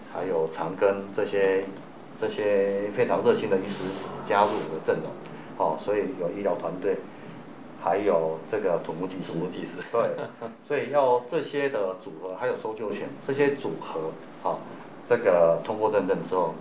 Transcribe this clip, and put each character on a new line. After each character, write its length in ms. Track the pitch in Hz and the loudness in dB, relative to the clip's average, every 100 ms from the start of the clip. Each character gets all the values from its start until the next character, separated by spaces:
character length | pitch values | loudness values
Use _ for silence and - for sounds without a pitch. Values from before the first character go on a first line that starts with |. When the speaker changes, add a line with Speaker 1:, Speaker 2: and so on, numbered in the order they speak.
| - | -10
Speaker 1:
还 100 | - 92 | -6 0
有 220 | 85 80 | 0 0
长 220 | - 82 95 | -2 -4 4
庚 180 | 101 98 98 107 | 4 4 -2 -2
这 100 | 101 | 0
些， 400 | 101 95 95 98 - - - - - | 2 4 2 0 -8 -14 -16 -14 -6
这 100 | 107 | -4
些 600 | - 104 101 98 98 104 104 | 0 2 4 4 0 -2 0
非 100 | 117 | 2
常 160 | 92 | 4
热 120 | 117 | 4
心 160 | 107 107 | 4 4
的 80 | 95 | 2
医 100 | 98 | 0
师 160 | 95 92 95 - - - | -4 -4 -6 -8 -8 0
加 160 | 101 | 4
入 60 | 104 | 4
我 240 | 104 - | 2 -4
们 60 | 80 | -4
的 60 | - | 0
阵 120 | 82 | 0
容， 140 | - - - - - - | -2 -10 -12 -14 -8 0
哦， 200 | 87 78 | 0 0
所 160 | - 104 | 0 0
以 80 | 90 90 | 0 -2
有 100 | 85 | -4
医 120 | 101 | 0
疗 120 | 98 82 | 0 0
团 160 | 87 85 | -4 -2
队， 160 | 98 92 - - - - - - - - | 0 0 -4 -14 -14 -14 -14 -16 -16 -4
还 160 | - 95 | 0 2
有 400 | 104 85 80 80 - | 4 4 2 -2 -2
这 80 | 107 | 0
个 180 | 95 85 | 2 0
土 140 | - | -2
木 140 | 82 92 | -4 -4
技 80 | 92 | -6
师。 80 | 80 | -6
Speaker 2:
土 80 | 80 | -4
木 80 | - | -4
技 160 | - - | -6 -10
师。 120 | 90 - | -10 -2
Speaker 1:
对， 180 | - 98 - 123 - 117 - | 0 2 0 -6 -10 -12 -10
所 140 | - 143 | -4 -2
以 140 | 120 | 2
要 300 | 143 131 123 - | 4 6 4 2
这 120 | 165 | -4
些 280 | 139 143 139 | -2 0 0
的 260 | 113 95 92 | 0 -2 -4
组 160 | 95 80 | -10 -10
合， 140 | 92 92 | -8 -4
还 100 | 123 | -2
有 100 | 107 | -2
搜 180 | 113 | -4
救 180 | 110 107 | -4 -4
犬， 160 | 101 - - - | -4 -6 -8 -2
这 80 | |
些 220 | 139 143 143 | 2 2 2
组 160 | 104 80 | -4 -6
合， 300 | - 82 80 - - - | -6 -4 -6 -8 -14 -6
哦， 140 | 90 82 - - - - - | -4 -4 -6 -14 -14 -6 2
这 80 | 120 | 4
个 420 | 110 87 82 80 | 6 8 8 6
通 160 | - 104 | 0 0
过 100 | 107 | 4
认 180 | 104 92 | 4 4
证 140 | 87 | 0
之 140 | 82 92 | 2 0
后， 180 | 82 80 | 0 -2